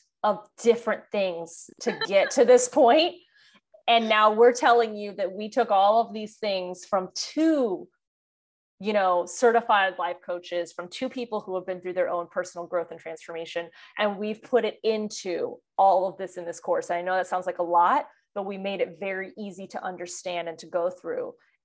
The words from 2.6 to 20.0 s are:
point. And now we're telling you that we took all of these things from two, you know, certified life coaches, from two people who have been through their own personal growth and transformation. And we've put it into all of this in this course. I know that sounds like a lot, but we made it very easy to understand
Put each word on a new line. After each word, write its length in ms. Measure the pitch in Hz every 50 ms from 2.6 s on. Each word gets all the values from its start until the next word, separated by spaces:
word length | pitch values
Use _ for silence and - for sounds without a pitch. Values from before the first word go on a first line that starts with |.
| - -
point. 460 | - 302 277 233 269 311 330 359 - - _ _ _ _ _ _ _ _ _ _ _ _ -
And 200 | - 233 233 226
now 240 | 220 214 214 214 214
we're 220 | 214 214 233 247 247
telling 420 | - - 254 240 240 233 220 214
you 180 | 208 208 202 190
that 180 | 196 190 180
we 180 | 190 202 208 214
took 220 | - 254 233 220
all 280 | 202 190 196 202 220 233
of 120 | 226 202 202
these 240 | 220 214 214 -
things 480 | - 220 208 196 185 180 180 180 180 -
from 240 | - 208 190 185 180 -
two, 720 | - - - - 294 320 320 320 285 254 214 180 - - _ _ _ _ _ _ _ _ _ _ _ _ _ _ _ _ _ _ -
you 140 | 185 214 208
know, 320 | 208 190 185 180 175 175
certified 720 | 185 - - 254 233 233 233 226 233 220 202 190 190 185
life 200 | 185 170 175 175 -
coaches, 500 | - - 175 175 175 - 175 175 170 156
from 160 | - - 175 175
two 200 | - - 262 254
people 300 | 254 254 240 233 214 208
who 140 | 202 196 185
have 100 | 185 180
been 160 | - 185 175
through 120 | 180 185 175
their 160 | 185 175 -
own 180 | 175 175 170
personal 400 | 170 - 185 175 180 - 175 175
growth 240 | 165 180 175 165 -
and 80 | 165 165
transformation. 720 | - 165 165 160 - - 170 165 165 160 - 170 170 170 _ - - - -
And 200 | - 214 208 202 190
we've 220 | 214 214 214 214 -
put 200 | - - 226 214
it 140 | 214 - - -
into 760 | 220 220 214 214 208 - - - 190 170 160 127 123 - - _ _ -
all 280 | - 196 196 180 185 185
of 100 | 190 170
this 200 | 185 190 175 -
in 80 | 185 170
this 140 | 170 165 -
course. 320 | - 196 170 165 165 -
I 100 | 175 175
know 140 | 175 185 185
that 120 | 185 180
sounds 180 | - 196 185 180
like 100 | 185 175 -
a 40 | 175
lot, 440 | 170 175 170 175 190 247 294 294 - _ _ _ _ -
but 80 | 202 196
we 140 | 196 202
made 240 | 190 196 196 196 175
it 180 | 165 190 165 156
very 340 | 196 196 190 190 190 185 -
easy 300 | - 208 202 175 180 190
to 160 | 185 - - -
understand 640 | 190 185 170